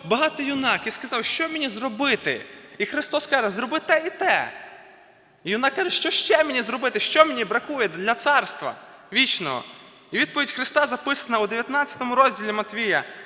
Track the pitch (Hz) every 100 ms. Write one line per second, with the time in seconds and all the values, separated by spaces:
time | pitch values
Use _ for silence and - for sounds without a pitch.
0 | 160 226 311 311 277 277 262 196 220 214
1 | 247 247 220 - 320 320 277 208 254 214
2 | 277 226 156 120 - - - - 202 294
3 | 294 302 - 277 220 190 240 311 - 320
4 | 320 - 370 185 117 - - - - -
5 | - _ _ _ 170 214 262 277 359 -
6 | 320 - - 320 311 254 240 240 254 214
7 | - 311 320 254 208 226 - 285 208 160
8 | 196 233 294 277 208 - 147 - - -
9 | - 208 262 - 151 127 - - - -
10 | - 208 277 294 277 - 240 302 285 240
11 | - 277 - 226 208 226 240 277 285 -
12 | 254 247 262 196 214 214 208 208 220 156
13 | 127 -